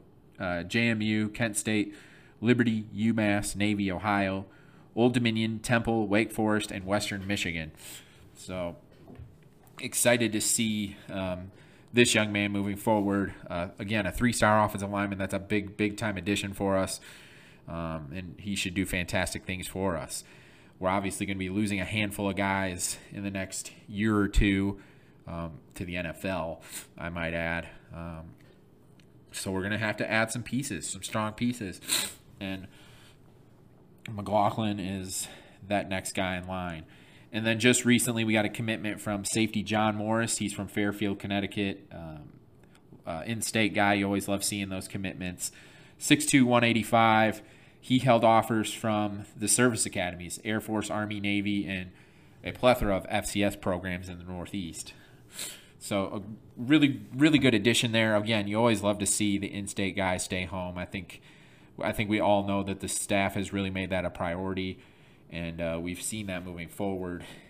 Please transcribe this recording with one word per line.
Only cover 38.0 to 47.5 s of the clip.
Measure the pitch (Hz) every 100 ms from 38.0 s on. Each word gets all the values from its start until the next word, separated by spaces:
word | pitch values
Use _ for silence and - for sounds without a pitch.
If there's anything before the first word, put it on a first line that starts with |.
| 127 113
we | 110
got | 107
a | 104
commitment | - 113 113 104 95
from | 107 101
safety | 101 113 110 110
John | 90 107 107 104
Morris. | 107 113 113 -
He's | 104
from | - 98
Fairfield, | - 104 101 104 98
Connecticut. | 98 98 95 - 98 95 -
Um, | 85 82 78 76 - - - - - - - -
uh, | 82
in-state | 110 113 - 110 104
guy, | 95 101
you | 101
always | 98 101 98
love | 98
seeing | - 104 98
those | 92 -
commitments. | 104 95 - 90 87 - - - - - -
Six | - 147 -
two, | 143
one | 123 120
eighty-five. | 117 117 107 117 113 110 110 - -